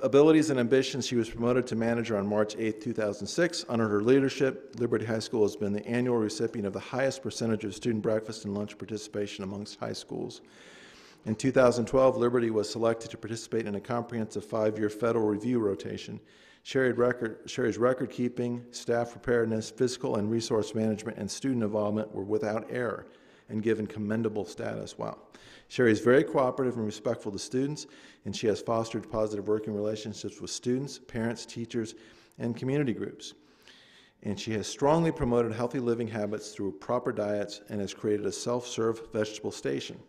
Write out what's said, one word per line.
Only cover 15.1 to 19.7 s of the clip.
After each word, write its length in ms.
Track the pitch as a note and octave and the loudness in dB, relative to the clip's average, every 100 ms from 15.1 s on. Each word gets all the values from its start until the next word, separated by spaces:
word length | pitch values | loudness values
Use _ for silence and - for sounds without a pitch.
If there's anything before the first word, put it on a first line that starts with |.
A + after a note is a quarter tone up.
| A#2 G#2+ | 2 2
review 320 | G2+ A#2+ B2 | 2 0 2
rotation. 640 | G#2 G2 - G2+ - A#2 - - - - | 2 -2 -6 -8 -10 -12 -14 -20 -20 -20
Sherry 300 | - C3+ B2+ | -2 2 2
record, 480 | A2+ A#2+ A#2+ A2+ G#2+ - | 4 2 2 -4 -6 -8
Sherry's 320 | - B2 G2+ | -2 0 4
record-keeping, 840 | A#2+ B2+ A#2+ - B2 B2 A#2+ A#2+ A#2+ | 2 2 -2 -2 -2 0 -4 -4 -8
staff 400 | - - A#2 A#2+ | -10 -2 0 0
preparedness, 600 | G#2 - A#2+ A2+ A2+ A2+ | -4 0 2 4 0 -4